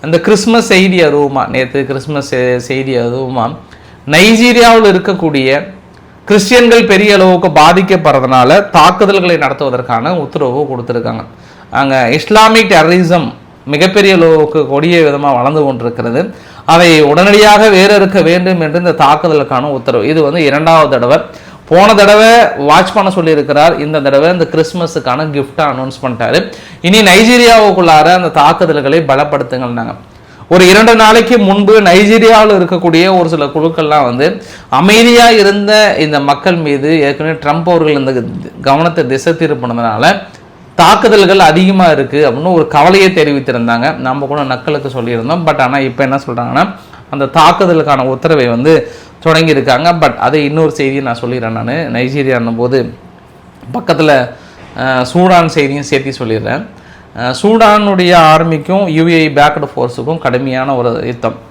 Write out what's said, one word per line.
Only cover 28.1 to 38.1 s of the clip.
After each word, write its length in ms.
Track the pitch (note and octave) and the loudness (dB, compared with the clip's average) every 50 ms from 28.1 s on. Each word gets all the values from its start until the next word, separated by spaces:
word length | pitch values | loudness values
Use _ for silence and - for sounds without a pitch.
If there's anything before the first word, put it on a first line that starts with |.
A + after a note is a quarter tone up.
| F3+ | 2
அந்த 140 | F3+ F3+ D#3+ | 2 0 -2
தாக்குதல்களை 720 | - D#3+ C#3+ D3+ D#3 - F#3+ D#3+ D#3 D3 C3+ C3+ C#3+ E3+ | 0 2 2 2 2 2 0 0 0 -2 -2 0 0 0
பலப்படுத்துங்கள்னாங்க. 920 | D#3+ C#3 C3+ C3+ D3 D3 D3+ C#3 C3 A#2+ B2+ B2+ C3 B2 A#2+ A#2 A2+ A2+ A2+ - - - - - - - - - - - | 0 0 0 -2 0 -2 -2 -4 -4 -6 -8 -8 -8 -8 -8 -8 -8 -10 -10 -14 -18 -20 -20 -20 -20 -20 -20 -20 -4 0
ஒரு 200 | E3 F3+ F#3 F3+ | 2 4 4 4
இரண்டு 280 | F#3+ G#3 A3+ A#3 A#3 | 4 4 4 4 4
நாளைக்கு 420 | A3 A3 G#3+ A3 A#3 A3+ A3+ B3 A#3 | 4 4 4 4 4 2 2 2 2
முன்பு 420 | G3+ F#3+ G3 G3+ G3+ G3 G#3+ A3 | 2 2 0 0 2 4 4 4
நைஜீரியாவில் 800 | G#3 F#3 E3+ F#3+ G#3 G3+ A3 A3+ G#3 A3 A3+ G#3+ G#3+ G#3+ G#3 F#3 | 4 4 4 4 4 4 4 4 4 4 4 4 4 4 2 2
இருக்கக்கூடிய 600 | F3+ E3 F#3 E3+ F3 F3 E3 E3 F3 F#3+ F#3+ F#3 | 0 -2 -4 -2 -2 0 0 2 2 2 2 0
ஒரு 100 | F3 E3 | 0 0
சில 160 | E3 D#3 C#3+ | -2 -4 -4
குழுக்கள்லாம் 600 | C#3 C#3 D#3 D3+ E3 D#3+ E3 D#3+ D3 D3+ D3+ C#3 | -4 -4 -2 -2 -2 -2 -2 -2 0 0 0 0
வந்து 380 | A#2+ A#2+ B2 C#3+ E3+ G3 - - - - - - - | 0 -2 -2 -2 -2 -2 -4 -14 -18 -20 -20 -10 -4
அமைதியா 640 | - B2+ D#3+ F#3+ G#3+ A3+ A#3 A#3+ A#3+ A#3+ A#3 A#3 | -2 0 2 4 4 4 4 4 4 4 4 4
இருந்த 640 | A3+ A3 G3+ G3 G3+ G#3 G3+ G3+ G#3+ G#3+ G#3+ G3+ - - | 4 4 2 2 0 0 0 0 2 2 2 2 0 -2
இந்த 220 | D#3 D3+ D3+ C#3+ | -2 -2 -2 -2
மக்கள் 360 | C#3 C#3 C#3+ C#3+ - F#3+ F3+ | -2 -2 -4 -2 -2 -2 -2
மீது 440 | E3+ D#3+ D3+ C#3+ C#3 C#3 D3+ E3 D#3+ | -2 -2 -4 -4 -2 -2 -2 0 0
ஏற்கனவே 380 | D3 C#3 C#3 - D#3 D#3 D#3+ - | 0 -2 -2 -4 -4 -6 -6 -6
ட்ரம்ப் 300 | - D3 D3 E3 E3 F3 | -4 -4 -4 -2 -2 0
அவர்கள் 280 | F3 E3 D#3+ D#3 D3+ C#3+ | 0 0 0 0 0 -2
இந்த 260 | C3+ C3 | -2 -2